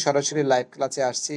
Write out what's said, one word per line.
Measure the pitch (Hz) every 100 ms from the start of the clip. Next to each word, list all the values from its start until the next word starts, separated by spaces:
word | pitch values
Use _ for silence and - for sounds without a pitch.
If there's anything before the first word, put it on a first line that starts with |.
| 151
সরাসরি | 139 139 151 135
লাইভ | 127 123
ক্লাসে | - 135 139 127
আসছি | 120 -